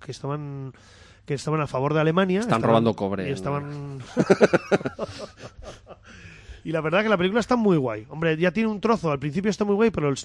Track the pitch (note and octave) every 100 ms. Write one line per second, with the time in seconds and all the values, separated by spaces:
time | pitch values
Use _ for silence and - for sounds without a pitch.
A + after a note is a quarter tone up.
0 | - B2+ C#3 D3 D3 C#3 C3+ - - -
1 | - - - C#3+ - D#3 C#3+ C3 C#3 D3+
2 | D#3 E3 F#3+ F#3 A#3 A2+ A#2 A2+ A2+ G#2
3 | G2 G2 F2+ - - C#3+ C#3+ D3 C#3+ C3+
4 | A#2+ - - - - - - - - -
5 | G#3+ - G#3 - - - - - - -
6 | - - - - - - E3 D#3+ D3+ F3+
7 | G#3+ G3 F#3 A3+ - B3 G#3 E3 B2+ G#2+
8 | A#2+ D3+ E3 D#3+ F3+ E3+ A3 G#3 A3 A3+
9 | E3 C#3+ D3 D3 G#3 F#3+ G#3 G3+ A3+ E3+
10 | D3 C3